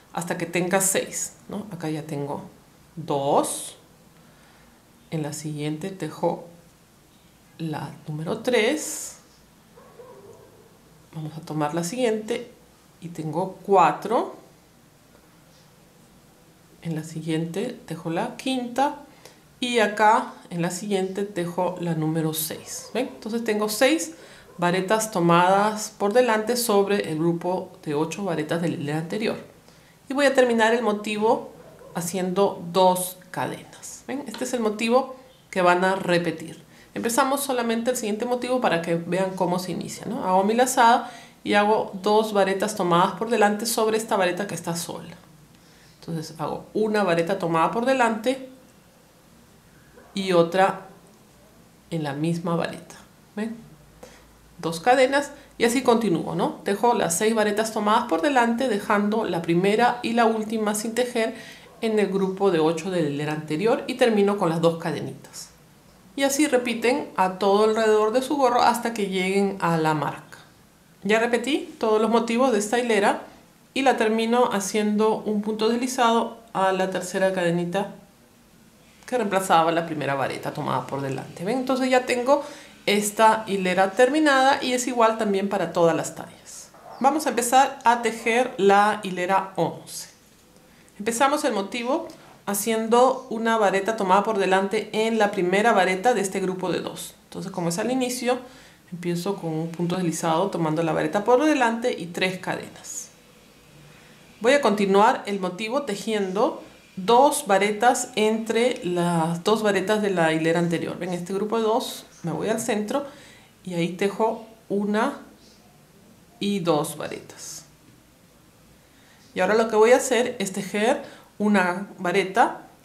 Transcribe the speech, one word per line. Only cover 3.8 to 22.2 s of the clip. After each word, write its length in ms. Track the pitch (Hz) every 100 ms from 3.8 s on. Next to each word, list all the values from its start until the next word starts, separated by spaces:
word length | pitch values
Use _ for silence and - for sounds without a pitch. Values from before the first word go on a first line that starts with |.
| _ _ _ _ - - - - _ _ _ _ -
En 100 | 160
la 120 | 147
siguiente 580 | - 156 147 147 156 190
tejo 560 | 190 156 - 175 - - - - _ _ _ _ _ _ _ _ -
la 340 | 160 143 139 - -
número 320 | 151 165 220
tres. 760 | 254 240 220 311 - - - - _ _ _ _ _ - - - - - - - - - _ _ _ - _
Vamos 240 | 160 156 156
a 40 |
tomar 340 | - 156 147 165
la 80 |
siguiente 680 | 170 247 240 214 - - - - _ _ _ _
y 80 | 170
tengo 480 | 170 156 151 185 -
cuatro. 760 | - 196 160 - 202 247 381 - - _ _ _ _ _ _ _ _ _ _ _ _ _ _ _ _ _ _ _ _ _ _ _
En 140 | 170 160
la 80 |
siguiente 760 | 156 160 156 156 165 190 247 - -
tejo 240 | 170 170
la 280 | 170 240 -
quinta 640 | 262 262 240 262 285 - - - - - - _
y 180 | 247 240
acá 560 | 208 208 214 240 247 - -
en 140 | 175
la 80 | 170
siguiente 520 | 175 208 190 190 190
tejo 520 | 202 - 170 170 180 175
la 140 | 170
número 400 | 160 156 160